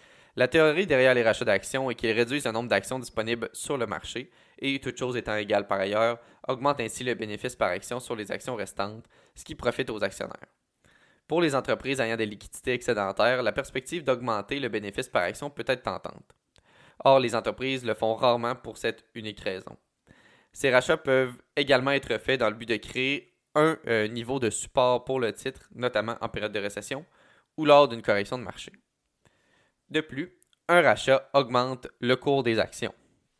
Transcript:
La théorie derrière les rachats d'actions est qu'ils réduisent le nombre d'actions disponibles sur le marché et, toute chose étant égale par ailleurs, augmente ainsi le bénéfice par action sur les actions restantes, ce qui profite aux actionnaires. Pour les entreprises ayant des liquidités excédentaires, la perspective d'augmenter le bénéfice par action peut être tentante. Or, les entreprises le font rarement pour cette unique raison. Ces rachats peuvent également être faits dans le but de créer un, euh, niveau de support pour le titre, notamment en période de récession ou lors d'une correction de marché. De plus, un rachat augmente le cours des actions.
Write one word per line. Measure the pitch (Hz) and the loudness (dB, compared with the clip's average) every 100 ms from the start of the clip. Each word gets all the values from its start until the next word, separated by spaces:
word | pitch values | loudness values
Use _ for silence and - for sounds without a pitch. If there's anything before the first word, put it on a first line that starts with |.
| _ _ _ | _ _ _
La | - 127 | -2 2
théorie | 165 156 156 196 | 6 6 4 2
derrière | 131 131 | 6 6
les | 127 | 6
rachats | 113 104 | 4 2
d'actions | 113 98 - 135 131 | 2 0 0 -4 -2
est | |
qu'ils | 113 113 | -2 0
réduisent | 110 120 143 117 | 2 2 0 -2
le | |
nombre | 110 120 | -2 0
d'actions | 101 - 131 | 0 0 -8
disponibles | - - 110 117 113 | -8 -6 -4 -4 -6
sur | - - 139 | -8 -6 -4
le | 107 | -4
marché | 80 - - - _ _ - | -6 -8 -12 -12 _ _ -8
et, | 135 135 | -4 -4
toute | 131 - | -6 -6
chose | 127 123 | -4 -4
étant | 113 107 | -4 -4
égale | 104 101 101 | 0 0 0
par | 98 | -2
ailleurs, | 95 104 117 117 - _ - | 0 2 0 0 -10 _ -8
augmente | 131 139 139 | -2 0 0
ainsi | 113 - | -4 -6
le | 123 | -6
bénéfice | 110 107 107 123 | -4 -6 -8 -8
par | - 101 | -2 -2
action | 92 - 123 | -2 -6 -10
sur | - 113 | -8 -8
les | 101 | -8
actions | - - 117 | -8 -6 -8
restantes, | 98 - 101 110 - _ _ | -6 -6 -6 -8 -18 _ _
ce | - | -20
qui | - | -16
profite | 156 120 - 127 | -6 -4 -2 -4
aux | 107 | -4
actionnaires. | 101 - - - - _ _ _ _ _ _ _ - | -6 -6 -12 -12 -20 _ _ _ _ _ _ _ -2
Pour | 160 | 2
les | 165 | 4
entreprises | 135 120 110 127 139 | 2 0 -2 -2 -2
ayant | 113 113 | 0 0
des | |
liquidités | 107 107 - - 131 | -4 -6 -14 -8 -4
excédentaires, | 120 - 107 98 98 113 127 | -2 0 0 0 2 2 2
la | 110 | -2
perspective | 101 - 135 - 170 | -2 -4 -6 -6 -6
d'augmenter | 143 123 123 104 101 139 | -2 -2 0 -2 -4 -6
le | 123 | -4
bénéfice | 104 101 113 - | -4 -6 -8 -2
par | 110 | -2
action | 90 107 143 | -2 -4 -10
peut | - 131 | -8 -4
être | 127 | -2
tentante. | 107 92 - - - _ _ _ _ _ _ - | -4 -8 -10 -16 -20 _ _ _ _ _ _ 0
Or, | 135 135 | 6 6
les | 120 | 6
entreprises | 113 107 101 131 131 | 0 -2 -4 -4 -4
le | 120 | -4
font | 107 110 | -2 -2
rarement | 110 127 120 117 | 2 4 4 0
pour | 123 120 - | -6 -10 -6
cette | 117 - _ | -6 -6 _
unique | 120 107 98 | -12 -12 -8
raison. | 101 95 - - _ _ _ _ _ _ _ | -8 -8 -10 -20 _ _ _ _ _ _ _
Ces | - 139 | -2 4
rachats | 123 123 160 | 4 4 0
peuvent | - 131 127 123 _ - | 2 2 2 -4 _ -2
également | 135 131 135 | 2 2 2
être | 139 - 110 | 0 -2 -4
faits | - 131 | 0 2
dans | 110 | 2
le | 110 | 0
but | 117 | -2
de | 107 | -4
créer | - 127 131 143 - _ _ | -4 -4 -2 -4 -8 _ _
un, | 151 156 160 - | 2 2 2 0
euh, | 113 107 | 0 0
niveau | 117 117 139 | -4 -4 -2
de | 117 | -2
support | - - 135 127 123 | -2 -2 2 4 2
pour | - 131 | -2 -2
le | 113 | -2
titre, | - 131 - _ | -4 -8 -10 _
notamment | - 123 123 110 - | -6 -2 0 -2 -4
en | 113 | -8
période | - 104 | -6 -6
de | 101 | -4
récession | 101 101 - 135 - _ _ _ _ - | -6 -8 -8 -10 -12 _ _ _ _ 0
ou | |
lors | 151 143 139 | 8 8 8
d'une | 117 | 2
correction | 110 104 101 127 | 0 0 0 -6
de | |
marché. | 110 - - _ _ _ _ _ _ _ _ _ _ _ - | -10 -14 -16 _ _ _ _ _ _ _ _ _ _ _ -6
De | 156 | -4
plus, | 156 135 180 _ _ _ - | -4 -8 -10 _ _ _ 2
un | 175 | 4
rachat | 143 107 - 135 - | 6 4 4 2 2
augmente | 139 120 123 127 127 - - | 0 2 0 0 -4 -12 -4
le | 123 127 | 0 0
cours | 143 139 | 2 0
des | 120 110 | 2 0
actions. | - - 110 - _ _ _ | 0 -4 -10 -10 _ _ _